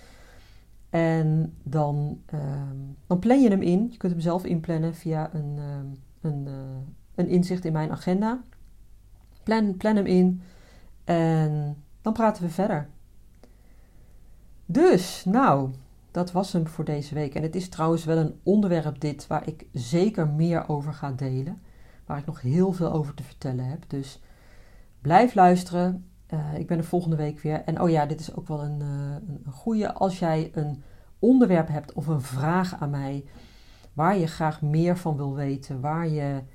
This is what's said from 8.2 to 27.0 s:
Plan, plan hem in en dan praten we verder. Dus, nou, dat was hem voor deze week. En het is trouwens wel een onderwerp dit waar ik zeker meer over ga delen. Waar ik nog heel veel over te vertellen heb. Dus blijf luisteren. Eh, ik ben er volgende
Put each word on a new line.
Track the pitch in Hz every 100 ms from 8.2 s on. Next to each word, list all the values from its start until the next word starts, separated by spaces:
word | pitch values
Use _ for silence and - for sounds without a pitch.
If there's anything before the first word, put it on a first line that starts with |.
| 220 254 - - - - - - - - - -
Plan, | - 220 208 185
plan | 214 214
hem | 185
in | 180 185 180 - - - - - -
en | - 170 165 160 156 151 147 147 - -
dan | 220
praten | 226 220 214
we | 175
verder. | 175 208 160 - - - - - - - - - - - - - - - - - - -
Dus, | 196 359 226 - -
nou, | 180 233 247 139 135 131 - - -
dat | 175 180
was | 180 180
hem | 170 160
voor | -
deze | 156 147 147
week. | 147 143
En | 147
het | 160 185
is | 180
trouwens | - 160 165
wel | 160 165
een | 160 -
onderwerp | - 208 196 170 151 -
dit | 151 - -
waar | 156 -
ik | 156 -
zeker | 131 117 170 214 214 151
meer | 151 170 165 -
over | 147 147
ga | 135 143
delen. | 131 135 131 143 214 - - - - -
Waar | 143
ik | -
nog | -
heel | 123 165 190
veel | 180 160
over | 156 147
te | -
vertellen | - - 135 127
heb. | 127 156 -
Dus | 139 131 - - - - - - - - -
blijf | 139 180 247
luisteren. | 202 180 180 180 175 180 185 - - -
Eh, | 156 147 151
ik | 156
ben | 165
er |
volgende | 160 175